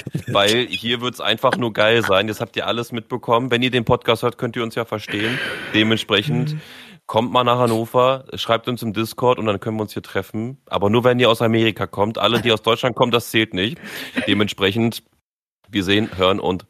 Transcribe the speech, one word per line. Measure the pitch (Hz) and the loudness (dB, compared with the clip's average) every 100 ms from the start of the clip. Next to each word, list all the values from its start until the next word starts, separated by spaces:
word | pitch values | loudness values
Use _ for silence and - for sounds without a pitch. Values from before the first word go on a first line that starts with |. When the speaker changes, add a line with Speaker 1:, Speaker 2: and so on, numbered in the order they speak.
Speaker 1:
<laughs> | - - - | -8 -8 -2
Speaker 2:
Weil | 104 101 117 113 | 2 4 2 0
hier | - 113 120 | -4 -4 -4
wird's | 123 - | -4 -4
einfach | 76 113 131 113 | -2 0 0 0
nur | 120 | 0
geil | 101 107 117 | 2 4 4
sein. | 110 95 110 | 4 2 2
Jetzt | 107 | -2
habt | 117 - | -6 -4
ihr | 95 | -4
alles | 113 120 | -4 -6
mitbekommen. | 117 - 127 - 117 127 | -8 -8 -6 0 0 2
Wenn | 120 | 0
ihr | 127 | 2
den | 123 | 0
Podcast | 113 123 - 117 | 2 2 2 0
hört, | 123 - | 0 -2
könnt | 123 120 | -6 -4
ihr | |
uns | 113 | -4
ja | 120 | -4
verstehen. | 113 110 - 104 110 131 - - - | -6 -6 -6 -4 -4 -4 -6 -8 -2
Dementsprechend | 107 110 113 - 104 147 156 151 | 2 2 2 0 0 0 -2 -2
Speaker 1:
Mhm. | 156 - - - - - | -6 -12 -20 -20 -18 -4
Speaker 2:
kommt | 110 117 | -2 0
mal | 123 | 2
nach | 120 123 | 2 2
Hannover, | 120 113 113 127 123 131 - | 2 0 0 2 2 0 -6
schreibt | - - 117 127 | -8 -2 -2 -2
uns | 120 | -6
im | 117 | -4
Discord | 104 113 - 123 127 | -4 -4 0 0 2
und | 110 | 0
dann | 98 | -2
können | 113 110 | -4 -4
wir | |
uns | 107 | -6
hier | - | -8
treffen. | - - 95 107 117 139 - | -8 -6 -6 -6 -8 -10 -8
Aber | 92 101 | -2 2
nur, | 117 | 4
wenn | 120 123 | 4 4
ihr | 120 | 4
aus | 113 | 4
Amerika | 117 113 113 - 98 | 2 2 2 0 -4
kommt. | - 104 107 | -2 -2 0
Alle, | 101 117 | 0 2
die | 117 | 2
aus | 110 | 0
Deutschland | - 117 131 113 | 0 0 0 0
kommen, | 123 | 2
das | 117 - | 0 0
zählt | 117 110 | 0 0
nicht. | 92 101 - - - - - - | 0 -2 -4 -12 -14 -10 -4 0
Dementsprechend, | 104 104 - 98 110 113 - - _ _ _ _ _ _ | 0 0 0 0 2 0 -2 -12 _ _ _ _ _ _
wir | 101 | -4
sehen, | 92 101 - 90 | 0 0 0 2
hören | 92 101 | 2 2
und | 85 92 | 0 -4